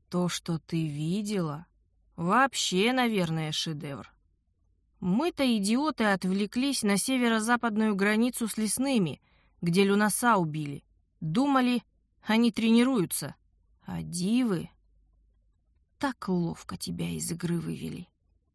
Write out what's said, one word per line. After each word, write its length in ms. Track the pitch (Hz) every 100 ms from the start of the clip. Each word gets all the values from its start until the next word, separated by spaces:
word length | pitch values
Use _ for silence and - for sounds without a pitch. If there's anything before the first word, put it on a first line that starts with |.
| -
то, 220 | 180 175
что 280 | - - 165
ты 280 | - 165 160
видела, 800 | 147 156 196 208 202 160 147 175 _ _ _ _ -
вообще, 800 | 170 220 269 - - 185 226
наверное, 580 | 254 240 208 165 160 156
шедевр. 580 | 147 165 151 151 123 - _ _ _ _ _ _ _ _ _
Мы-то, 460 | 185 208 339 - 269 220
идиоты, 460 | 196 240 311 -
отвлеклись 800 | 214 190 185 196 208 247 277 262
на 120 | 208 202
северо-западную 1000 | - 262 240 226 220 240 233 214 220
границу 540 | 196 202 214 247 - 226
с 80 | -
лесными, 640 | 214 - 277 247 160 - _ _ _ _
где 240 | 175 175
Люнаса 540 | 196 202 214 - 247 208
убили. 460 | 160 156 147 139 - _ _ -
Думали, 600 | 156 185 285 269 247 247 - _ _ _
они 280 | - 220 240
тренируются. 840 | 202 226 226 247 247 165 - 143 - _ _ _ _
А 200 | - 175
дивы... 680 | 156 170 185 240 247 170 - _ _ _ _ _ _ _ _ _ _ _ _ -
Так 320 | 277 - -
ловко 480 | 180 165 160 - 180
тебя 320 | - 170 170
из 200 | 165 156
игры 300 | 170 165 170
вывели. 480 | 160 156 160 156 180 _ _ _ _